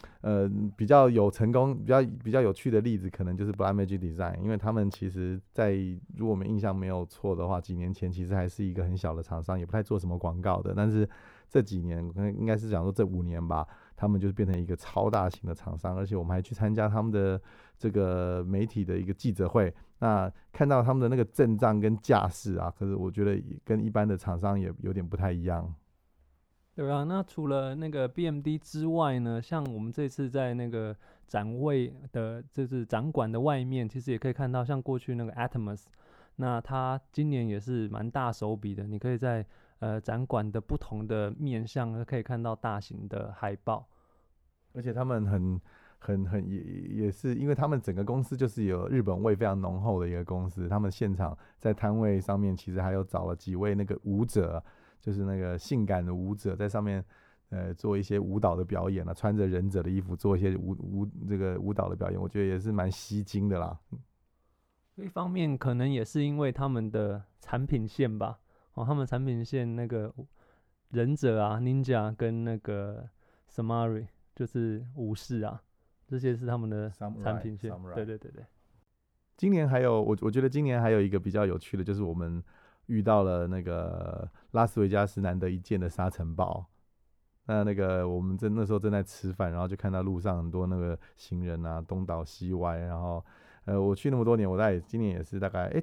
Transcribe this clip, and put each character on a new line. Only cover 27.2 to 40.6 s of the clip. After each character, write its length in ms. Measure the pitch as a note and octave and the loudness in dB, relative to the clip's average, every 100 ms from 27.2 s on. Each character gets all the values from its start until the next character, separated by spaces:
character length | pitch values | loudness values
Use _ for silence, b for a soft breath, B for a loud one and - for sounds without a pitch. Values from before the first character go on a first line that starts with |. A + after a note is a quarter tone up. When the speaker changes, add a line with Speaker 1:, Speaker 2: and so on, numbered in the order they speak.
Speaker 2:
除 260 | F#3+ - D3 | -4 -4 0
了 280 | C#3 C3 C#3+ | 0 0 -4
那 140 | D#3+ | -4
个 180 | D3 B2+ | -2 -2
B 180 | D3 E3+ | 0 -2
M 160 | D3 | -2
D 160 | D3+ D#3 | -2 -4
之 300 | - D#3 D#3+ | -4 -4 0
外 320 | E3 D3 B2+ | 2 2 2
呢， 220 | A#2 A#2 | 0 -2
像 200 | A#2 D#3+ C#3 | -2 -4 -2
我 120 | A2 | -4
们 140 | A2 | -6
这 160 | C3 C#3 | -2 -4
次 220 | - C3+ | -2 -2
在 240 | C3+ B2+ | 0 0
那 160 | B2 A#2+ | -2 -2
个 260 | A2+ G#2+ G#2 b b - | -4 -4 -8 b b -6
展 320 | G#2+ G#2+ A#2+ | -4 -2 -2
位 340 | D3 C3+ B2 C3 C#3 | 2 2 0 -6 -8
的， 280 | A#2+ A2+ A#2 C3 | -4 -4 -6 -8
就 160 | - B2+ | -4 -2
是 200 | B2+ A2+ | -2 0
展 260 | A2 D3 | 0 0
馆 180 | D3+ A2 | 0 0
的 120 | A2+ | 0
外 200 | D3 C3+ | 2 0
面， 240 | B2+ C3 A2 | 0 -2 -2
其 120 | C3 | -4
实 120 | C3 | -4
也 60 | A2+ | -2
可 120 | C3 | -2
以 40 | |
看 160 | A#2+ C3 | -2 0
到 140 | B2+ | 0
像 180 | B2 C3+ | 0 -2
过 160 | C3+ B2+ | -2 -4
去 160 | - | -2
那 100 | A#2+ | -4
个 80 | A2+ | -4
Atmos， 500 | A#2+ A#2+ B2+ G#2 G#2 - b b b b - | -4 -4 -2 -4 -6 -12 b b b b -4
那 240 | B2+ A#2+ | -2 -2
它 380 | - C3 B2+ C3+ - | -2 -2 -2 -4 -4
今 180 | - D3+ | -2 0
年 160 | C3 A2+ | 2 0
也 140 | G2+ | -2
是 300 | A2 B2 G#2 | -2 -2 -2
蛮 200 | G#2+ A2+ | -4 -4
大 220 | C3+ B2 | -2 -2
手 240 | - G#2+ A2 | -2 -4 -4
笔 180 | G#2 | -4
的， 140 | G2 G#2 | -6 -6
你 100 | G#2 | -4
可 140 | B2 | -2
以 60 | A#2+ | 0
在， 280 | B2+ A2+ G#2 b b b | 0 -2 -4 b b b
呃， 200 | A2+ A2 | -4 -4
展 260 | - A2+ C3 | -2 -4 0
馆 240 | A#2 G#2+ | 0 0
的 120 | A2 | -4